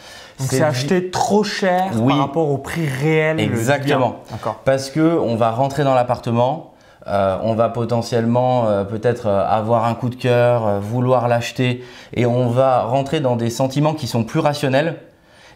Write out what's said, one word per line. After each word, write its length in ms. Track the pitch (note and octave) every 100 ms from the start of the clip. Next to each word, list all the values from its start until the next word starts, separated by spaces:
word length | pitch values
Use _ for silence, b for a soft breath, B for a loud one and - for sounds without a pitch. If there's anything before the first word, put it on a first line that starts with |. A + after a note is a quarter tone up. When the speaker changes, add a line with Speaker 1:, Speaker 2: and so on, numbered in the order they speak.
| B B B B
Speaker 1:
Donc 80 | C3
Speaker 2:
C'est 80 | C3
Speaker 1:
c'est 0 |
Speaker 2:
di- 60 |
Speaker 1:
acheter 460 | D3+ B2 C#3+ F#3 F#3
trop 340 | - - G3+
cher 480 | G#3 - F#3+ F3+ F#3+ A2+
Speaker 2:
Oui. 180 | B2
Speaker 1:
par 60 | C#3+
rapport 300 | C#3 D#3+ D#3
au 80 | C3+
prix 260 | - E3+ D#3
réel 520 | C3 D3+ D#3 D#3 D#3+
du 100 | -
bien. 60 |
Speaker 2:
Exactement. 640 | A#2+ A#2+ C#3+ C3+ C#3 A#2+ - -
Speaker 1:
D'accord. 300 | A2 A2+ G#2+
Speaker 2:
Parce 280 | - C3+ -
que 260 | D#3 D#3+ E3
on 160 | G#2 A2+
va 140 | A#2
rentrer 320 | A2+ C3+ C3+
dans 120 | C#3 B2+
l'appartement, 720 | A#2+ A#2+ - A#2 B2 D#3+ - B B B -
euh, 320 | G2 G2 F#2+
on 100 | A2
va 140 | A2 A2+
potentiellement, 1000 | A#2 A#2 A#2 A2+ A#2+ A2+ B2 B2+ B2+ A2
euh, 200 | G2+ G2
peut-être, 420 | G#2+ A#2+ A#2 G#2+
euh, 180 | G2 -
avoir 380 | G#2+ G#2+ A#2
un 100 | A#2
coup 140 | A2+ B2
de 80 | A#2+
cœur, 500 | B2+ A#2+ A#2+ A#2+ A2
euh, 140 | G2+
vouloir 480 | G2+ B2 B2 B2+ A#2+
l'acheter, 560 | A#2 A#2 - B2+ B2 B B B
et 120 | - A#2+
on 220 | B2 B2
va 360 | A#2+ C3+ B2
rentrer 360 | G2+ C3+ C3+ D#3+
dans 160 | C3 A#2
des 140 | A#2
sentiments 440 | A#2 C3+ C#3+ D3+
qui 140 | D#3 A#2+
sont 160 | A#2+
plus 160 | A2 D#3
rationnels, 560 | D3+ C#3+ C#3 C3+ E3 - - _ B B B